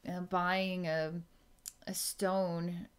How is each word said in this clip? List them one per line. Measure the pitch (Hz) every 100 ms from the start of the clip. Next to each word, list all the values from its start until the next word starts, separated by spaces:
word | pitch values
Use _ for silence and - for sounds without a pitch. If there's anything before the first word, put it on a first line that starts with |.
| -
uh, | 180
buying | 180 185 180 190 190 180 170
a, | 160 156 170 170 - - - - - -
a |
stone | 190 - - 190 190 185 170 170 175 -